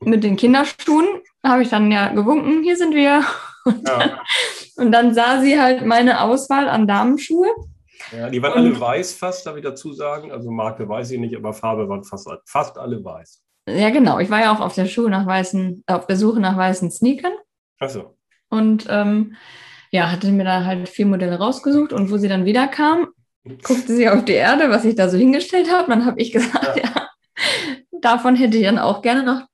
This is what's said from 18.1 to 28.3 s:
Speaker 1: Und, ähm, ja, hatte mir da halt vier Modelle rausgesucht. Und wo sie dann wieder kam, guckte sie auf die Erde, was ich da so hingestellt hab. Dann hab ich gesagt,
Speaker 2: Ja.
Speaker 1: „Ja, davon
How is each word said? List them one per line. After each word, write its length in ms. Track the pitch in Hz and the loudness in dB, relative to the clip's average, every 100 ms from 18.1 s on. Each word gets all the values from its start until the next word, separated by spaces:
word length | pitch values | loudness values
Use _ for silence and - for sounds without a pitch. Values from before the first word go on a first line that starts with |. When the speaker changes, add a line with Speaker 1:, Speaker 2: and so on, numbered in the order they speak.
| _ _ _ _ | _ _ _ _
Speaker 1:
Und, 360 | 214 220 214 - | 0 2 0 0
ähm, 460 | 208 208 208 214 - - - - - _ | -2 0 0 -2 -8 -20 -20 -20 -20 _
ja, 200 | 185 170 | -2 0
hatte 200 | 175 196 | -2 0
mir 120 | 196 | 0
da 220 | 185 185 180 | 0 0 -2
halt 240 | 185 180 | -4 -6
vier 160 | - 202 | -2 0
Modelle 320 | 185 180 175 | 0 -2 -2
rausgesucht. 560 | 208 262 285 294 294 | -4 -2 0 0 0
Und 180 | - 190 | -2 -2
wo 60 | 208 | 0
sie 100 | 202 | 0
dann 180 | 190 185 | 0 0
wieder 220 | 233 277 | 2 0
kam, 400 | 277 302 339 339 _ _ _ - - | 0 0 0 -2 _ _ _ -20 -8
guckte 320 | - 254 240 240 | -2 -2 0 2
sie 140 | 240 | 4
auf 160 | 208 226 | 2 2
die 80 | |
Erde, 360 | 175 185 285 302 | 2 4 4 2
was 160 | 220 226 | 2 2
ich 100 | 214 | 2
da 140 | 185 | 2
so 80 | 180 | 4
hingestellt 540 | 254 285 359 370 330 | 4 2 0 0 2
hab. 160 | 359 349 | 2 2
Dann 180 | 233 247 | 0 0
hab 140 | - | -2
ich 120 | 240 | -2
gesagt, 440 | 233 240 - 269 - | 0 0 -2 -2 -4
Speaker 2:
Ja. 80 | |
Speaker 1:
„Ja, 260 | 247 302 - _ _ - - 539 330 254 _ | -4 -4 -8 _ _ -6 -4 -4 -6 -10 _
davon 440 | 339 240 233 254 | -2 0 2 2